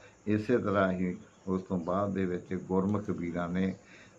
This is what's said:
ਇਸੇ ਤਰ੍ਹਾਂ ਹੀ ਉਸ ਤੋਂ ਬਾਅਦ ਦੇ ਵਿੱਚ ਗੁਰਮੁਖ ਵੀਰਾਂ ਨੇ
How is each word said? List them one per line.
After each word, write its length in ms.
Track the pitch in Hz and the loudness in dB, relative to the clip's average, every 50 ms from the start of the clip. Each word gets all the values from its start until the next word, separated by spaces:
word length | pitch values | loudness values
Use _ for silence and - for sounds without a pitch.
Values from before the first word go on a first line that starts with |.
| - - - - - | -14 -20 -20 -8 -2
ਇਸੇ 300 | 104 107 107 107 - 123 117 | 0 0 0 2 2 2 2
ਤਰ੍ਹਾਂ 320 | 92 104 98 101 98 92 92 | 2 2 4 4 4 4 2
ਹੀ 220 | 90 92 90 87 - - - - - - | 0 0 -2 -2 -6 -10 -18 -20 -10 -4
ਉਸ 160 | 95 95 92 92 | -2 -2 -2 0
ਤੋਂ 140 | - 98 90 | -2 -2 -2
ਬਾਅਦ 320 | 82 87 90 98 104 101 95 | 0 0 0 0 0 0 0
ਦੇ 120 | 98 95 | 0 0
ਵਿੱਚ 260 | 90 90 87 - - 92 | 0 -2 -4 -4 -6 -6
ਗੁਰਮੁਖ 540 | 90 - - 92 95 92 98 104 101 107 - | -6 -2 0 0 2 2 2 0 0 -2 -2
ਵੀਰਾਂ 360 | 87 78 87 85 82 87 87 85 | -4 -4 -4 -4 -4 -4 -2 -2
ਨੇ 260 | 90 92 95 95 92 - - - - - - - - | 0 0 0 0 -2 -6 -12 -20 -20 -20 -20 -20 -20